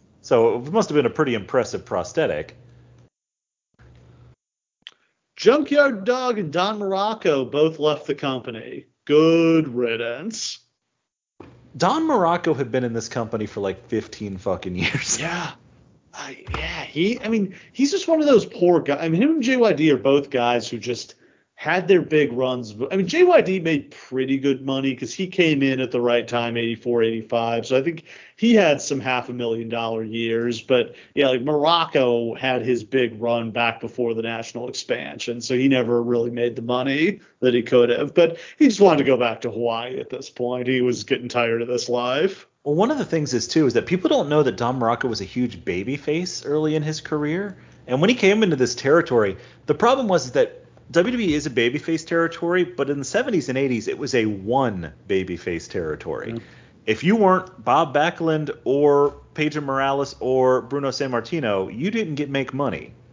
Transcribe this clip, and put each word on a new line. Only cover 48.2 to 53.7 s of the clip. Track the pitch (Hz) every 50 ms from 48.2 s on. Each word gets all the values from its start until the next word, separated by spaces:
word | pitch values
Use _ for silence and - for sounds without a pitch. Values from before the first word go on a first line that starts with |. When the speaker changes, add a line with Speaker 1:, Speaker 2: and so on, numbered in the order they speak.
| 202 190 208 220 220
Speaker 1:
into | 180 151
this | 131 127 117 -
territory, | - - 135 151 170 165 - 127 117 107 98 92 - - - - _ _
the | - 147
problem | - 214 233 262 269 254 202
was | 185 165 123 127
that | 120 143 120 - - - - - _ - _ -
W | - 165 180 233
W | 254 240 220 180
E | 147
is | 151 139
a | 151
babyface | 120 120 117 120 127 151 - - 165 160 160
territory, | - 170 170 165 165 165 - - 170 175 185 175
but | 175 - - 151 143
in | 143 143
the | 131
seventies | - - 226 262 285 220 165 127 135
and | 127
eighties, | 131 139 131